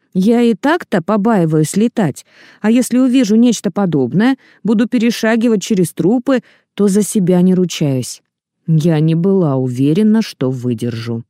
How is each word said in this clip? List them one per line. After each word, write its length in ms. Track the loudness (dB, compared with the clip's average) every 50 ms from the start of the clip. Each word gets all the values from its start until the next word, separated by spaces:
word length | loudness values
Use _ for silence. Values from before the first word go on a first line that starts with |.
| _ _ -4
Я 280 | 0 0 2 2 2
и 120 | 2 2 0
так-то 480 | 0 -2 -2 -2 -2 -4 -4 -4 -4
побаиваюсь 760 | -2 0 -2 0 0 0 2 2 2 2 2 0 0 0 0
летать, 500 | -2 -2 -2 -2 -2 -4 -4 -4 -8 -14 _ _ -20 -20 -20 -12 _
а 100 | -2 0
если 280 | 0 0 0 0 0 0
увижу 360 | 0 2 2 2 2 2 4
нечто 340 | 4 4 2 2 0 -4 -6
подобное, 680 | -4 -2 -2 0 0 0 0 0 0 0 0 0 0 -2 _ _ _ _ -4
буду 240 | -2 0 0 0
перешагивать 760 | 0 0 0 0 0 -2 -2 -2 -2 0 0 0 0 0 0
через 300 | -2 -2 0 0 0 -2
трупы, 500 | -2 -2 0 0 0 0 0 0 -2 -2 -2 _ _ _ _ _ -4
то 140 | -2 0
за 140 | 2 2 0
себя 400 | 0 0 -2 -2 0 2 2 4
не 140 | 4 4 2
ручаюсь». 680 | 2 0 -2 -2 -4 -2 -2 -2 -4 -6 -8 -12 -18 _ _ _ _ _ _ _ _ _
Я 320 | -2 0 2 2 2 2 2
не 140 | 2 0 0
была 440 | 0 0 0 0 2 0 0 0
уверена, 640 | -2 -2 -4 -2 0 0 0 2 2 2 2 2 0 0
что 260 | -4 -6 -6 -4 -4
выдержу. 760 | -4 -4 -4 -4 -4 -4 -6 -8 -8 -8 -8 -8 -8 -10 -10 _